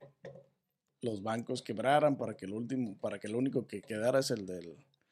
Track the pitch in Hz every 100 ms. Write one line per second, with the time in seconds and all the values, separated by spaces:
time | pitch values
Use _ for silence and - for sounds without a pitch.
0 | - _ - - - _ _ _ _ _
1 | 120 104 107 113 113 123 - 107 120 147
2 | 147 127 110 107 95 107 120 131 117 101
3 | 110 101 104 117 135 135 107 101 - 110
4 | 117 135 135 113 92 90 85 78 - _
5 | _